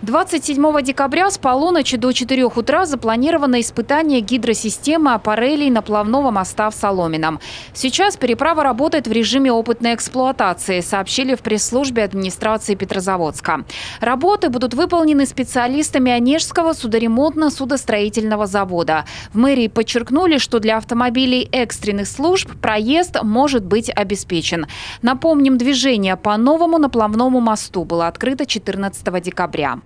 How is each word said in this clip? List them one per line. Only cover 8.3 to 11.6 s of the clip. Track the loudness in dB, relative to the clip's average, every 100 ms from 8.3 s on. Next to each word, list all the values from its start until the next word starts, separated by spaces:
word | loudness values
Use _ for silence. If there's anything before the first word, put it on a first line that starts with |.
| 0 0 2
работает | 0 2 0 0 0
в |
режиме | 0 2 2 2
опытной | 2 0 0 0 -2
эксплуатации, | -4 0 0 2 0 0 -2 -2
сообщили | 0 -2 -2 -2 0 -2
в |
пресс-службе | 0 -2